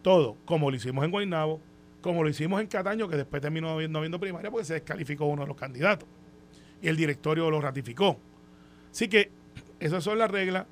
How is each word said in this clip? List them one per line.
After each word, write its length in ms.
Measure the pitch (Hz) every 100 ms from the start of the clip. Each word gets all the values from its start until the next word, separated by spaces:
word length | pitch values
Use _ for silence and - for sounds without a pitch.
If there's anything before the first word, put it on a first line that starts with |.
todo, 360 | 185 185 127 104 -
como 260 | 165 143
lo 60 | 131
hicimos 260 | 127 135 156
en 60 |
Guaynabo, 480 | 202 202 165 156 156 - - - -
como 220 | 180 170
lo 60 | 156
hicimos 320 | 143 156 196
en 60 | 220
Cataño, 420 | 202 185 220 202
que 80 | 151
después 240 | 139 147
terminó 280 | 147 160 160
habiendo, 280 | 160 160 156
habiendo 200 | 160 175
primaria 300 | 190 175 202
porque 160 | 226 160
se 80 | 160
descalificó 500 | 151 151 135 143 147
uno 160 | 147
de 80 | 143
los 80 | 139
candidatos. 500 | 131 127 185 190 - - - - - - - -
Y 60 | 160
el 80 | 160
directorio 560 | 156 143 151 156 165
lo 80 | 156
ratificó. 580 | 143 131 120 117 196 - - - - - - - -
Así 200 | - 226
que 200 | 214 202 - - - - -
esas 200 | 160 180 180
son 120 | 214
las 140 | 220
reglas. 340 | 196 185 185 196